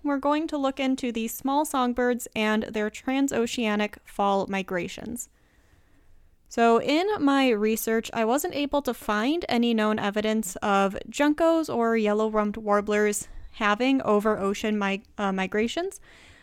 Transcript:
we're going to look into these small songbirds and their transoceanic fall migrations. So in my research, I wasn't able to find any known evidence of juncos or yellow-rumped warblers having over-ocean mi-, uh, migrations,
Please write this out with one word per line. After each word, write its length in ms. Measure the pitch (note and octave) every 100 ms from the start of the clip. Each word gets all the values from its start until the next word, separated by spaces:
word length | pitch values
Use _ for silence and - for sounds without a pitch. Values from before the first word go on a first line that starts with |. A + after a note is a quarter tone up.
we're 160 | D4 C#4
going 300 | C#4+ D4+ D#4+
to 100 | D4+
look 220 | C4+ C4+
into 320 | C4 C4 B3
these 200 | A3+ A3+
small 320 | - C4 C#4
songbirds 640 | D#4 C4 B3 B3 B3 A#3+ -
and 300 | A3 G#3+ G#3+
their 260 | - A3 G#3+
transoceanic 1080 | - - C4+ C#4 A#3 A#3 - A3 G#3 G#3 -
fall 440 | - - G3+ G3 F#3+
migrations. 800 | G3 F#3+ F3+ E3+ - A3 A#3+ - _ _ _ _ _ _ _ - - - _ -
So 340 | A#3 A#3 A3+
in 240 | - D4+ G4+ G#4
my 300 | C#4 C#4 C4
research, 600 | G#3 A3 A3 A3+ A3+ -
I 140 | A#3 A3
wasn't 280 | C#4+ F4+
able 280 | C4+ C#4+ C#4+
to 100 | C4
find 500 | A#3 - G#3 B3 E4+ -
any 240 | A#3 A#3+
known 260 | A3+ G#3+ A3
evidence 560 | G#3 G#3+ G#3+ A3 - -
of 420 | G#3 G3 G3 - -
juncos 640 | - D4 D4 E4 E4 D#4
or 220 | A#3 A3+ A3+
yellow-rumped 640 | G#3 G#3 A3 G#3+ G#3 A3+
warblers 680 | G#3+ G#3 G#3 G#3 G#3 G#3 - - -
having 500 | - G#3 G#3 C4 C4+
over-ocean 760 | - G#3 G#3+ G#3+ G3 G3+ A3 G#3
mi-, 240 | G3 G3 - -
uh, 160 | G3
migrations, 640 | F#3+ F#3+ G#3 A3+ E4 F#4+ - - - - -